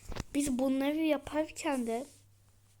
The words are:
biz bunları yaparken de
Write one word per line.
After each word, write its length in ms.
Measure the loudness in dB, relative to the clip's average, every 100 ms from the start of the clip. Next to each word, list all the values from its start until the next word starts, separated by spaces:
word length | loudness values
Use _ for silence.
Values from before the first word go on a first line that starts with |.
| -10 -8 -4
biz 240 | -2 0 2
bunları 380 | 2 2 2 2
yaparken 880 | 2 2 0 -2 -2 -2 -2 0 0
de 200 | -4 -6 -14 -20 -20 -20 -20 -20 -20